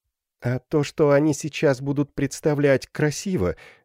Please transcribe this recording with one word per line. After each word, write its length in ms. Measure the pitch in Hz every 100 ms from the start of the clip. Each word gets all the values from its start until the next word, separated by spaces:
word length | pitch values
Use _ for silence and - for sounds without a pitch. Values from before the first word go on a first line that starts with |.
| _ _ _ _
«А 180 | 120 127
то, 240 | - 151
что 280 | 143 - 147
они 220 | 143 156
сейчас 480 | 139 151 - 151 127
будут 320 | 139 139 143
представлять, 720 | - 139 - 156 147 143 131 -
красиво?» — 680 | - 151 - 202 180 87 - - -